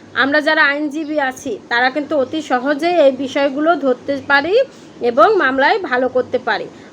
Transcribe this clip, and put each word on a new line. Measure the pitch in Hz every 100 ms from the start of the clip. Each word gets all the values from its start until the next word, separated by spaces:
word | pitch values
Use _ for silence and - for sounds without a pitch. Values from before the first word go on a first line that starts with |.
| - -
আমরা | 262 302 302
যারা | 311 294
আইনজীবী | 285 302 285 294 302 262
আছি | 262 277 208 -
তারা | 240 254 277
কিন্তু | 285 311
অতি | 254 311 302
সহজেই | 247 254 294 339 349 277
এই | 262
বিষয়গুলো | 269 294 277 269 311 339
ধরতে | 269 247 - 277 262
পারি | 277 294 440 523 - - -
এবং | 240 240 349 427
মামলায় | 277 269 285 427 339
ভালো | 247 254
করতে | 254 240 247 233
পারি। | 196 170 - -